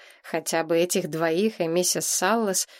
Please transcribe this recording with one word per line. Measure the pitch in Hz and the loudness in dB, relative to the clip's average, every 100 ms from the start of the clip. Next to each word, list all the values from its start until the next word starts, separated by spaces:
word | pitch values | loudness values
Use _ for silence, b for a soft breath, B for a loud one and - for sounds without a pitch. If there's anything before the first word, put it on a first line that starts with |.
| B B | B B
хотя | - 165 156 165 | -8 -6 -2 -2
бы | 160 165 | 2 2
этих | 175 196 160 | 2 0 -2
двоих | 160 165 165 220 - | -2 0 2 0 0
и | 165 | 0
миссис | 170 180 - - | 2 0 0 -2
Саллас, | - 185 233 214 185 - | 0 2 2 0 -2 -4